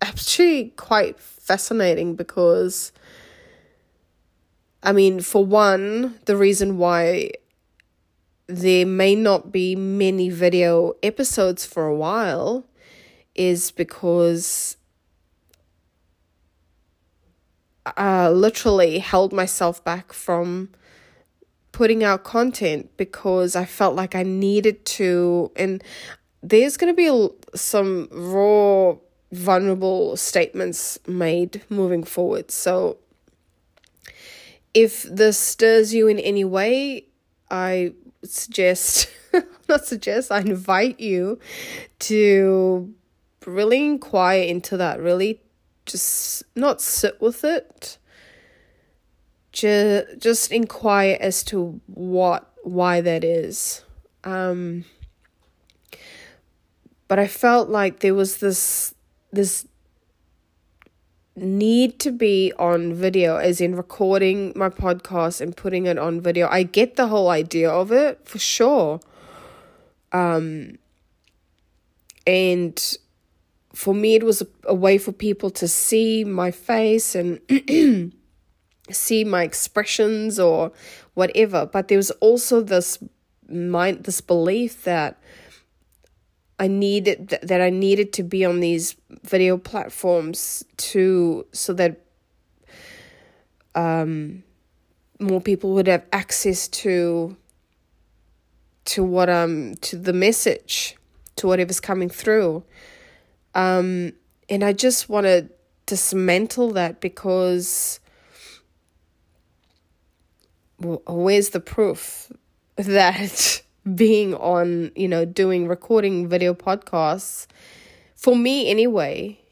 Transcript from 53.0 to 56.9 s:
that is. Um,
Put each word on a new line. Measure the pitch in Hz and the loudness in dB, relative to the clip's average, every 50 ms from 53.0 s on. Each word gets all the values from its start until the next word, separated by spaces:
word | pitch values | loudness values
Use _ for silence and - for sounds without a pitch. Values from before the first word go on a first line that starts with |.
that | 170 175 165 165 165 | 0 0 -2 0 0
is. | 165 170 165 156 80 208 - - - - - - _ - - - _ _ _ - | 0 0 0 -2 -4 -6 -8 -8 -8 -8 -10 -14 _ -20 -20 -20 _ _ _ -12
Um, | 190 185 190 185 185 180 180 180 170 170 175 170 - _ _ - - _ _ _ _ _ _ _ _ _ _ _ _ _ _ _ _ - - - - - - - - - _ _ _ _ _ _ _ _ _ _ _ | -8 -6 -4 -4 -4 -4 -4 -6 -8 -8 -10 -12 -14 _ _ -20 -20 _ _ _ _ _ _ _ _ _ _ _ _ _ _ _ _ -20 -20 -20 -20 -20 -20 -20 -20 -20 _ _ _ _ _ _ _ _ _ _ _